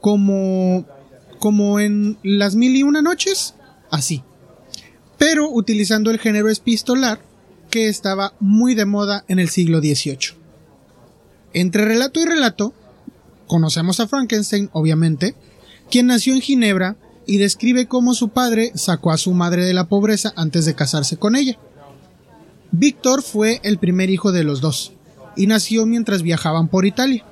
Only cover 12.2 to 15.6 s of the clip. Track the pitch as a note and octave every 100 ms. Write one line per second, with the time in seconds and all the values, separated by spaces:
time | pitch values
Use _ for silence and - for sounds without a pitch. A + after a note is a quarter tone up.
12.2 | E4 E4 B3+ - G#3 - - - - _
13.2 | _ _ - E3 D#3+ E3 E3+ F3+ A3 C#4
14.2 | B3 G#3+ G3+ G#3 G3+ - D#3+ D#3 E3 D3+
15.2 | F3+ - - -